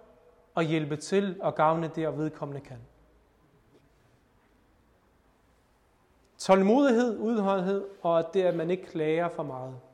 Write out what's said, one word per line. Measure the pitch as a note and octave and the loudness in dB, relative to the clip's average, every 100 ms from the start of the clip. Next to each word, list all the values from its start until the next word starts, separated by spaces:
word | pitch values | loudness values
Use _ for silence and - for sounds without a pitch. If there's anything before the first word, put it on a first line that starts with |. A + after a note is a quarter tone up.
| - _ _ _ _ - | -20 _ _ _ _ -2
at | D#3+ | 0
hjælpe | D#3+ D3 D3 | 0 -2 -6
til | - G3 G3+ F3 | -2 0 0 -2
og | D#3+ | -4
gavne | D3 D#3 E3 E3 | 2 2 2 -2
det, | E3 D#3 | -4 -4
og | C#3 | -4
vedkommende | D#3 D3+ C#3+ C#3 | -6 -6 -10 -12
kan. | - B2 B2 _ _ _ _ _ _ _ _ _ _ _ _ _ _ _ _ _ _ _ _ _ _ _ _ _ _ _ _ _ _ _ _ _ _ - | -14 -18 -20 _ _ _ _ _ _ _ _ _ _ _ _ _ _ _ _ _ _ _ _ _ _ _ _ _ _ _ _ _ _ _ _ _ _ -4
Tålmodighed, | - F#3+ F#3+ B3 C#4+ A3+ B3 G#3 | 4 6 6 6 6 4 2 0
udholdenhed, | G#3+ A#3 G3 G3 F3+ G3 - - | -2 0 0 0 0 -4 -6 -6
og | F3 E3 | 0 0
at | E3 | 0
det, | F#3+ | 0
at | F3+ E3+ | 0 0
man | E3 | -2
ikke | F#3 - | -4 -6
klager | E3 D#3 D#3+ F3 | -4 -2 0 -2
for | - | -4
meget. | D3 C3 C3 B2+ - | -10 -10 -12 -14 -20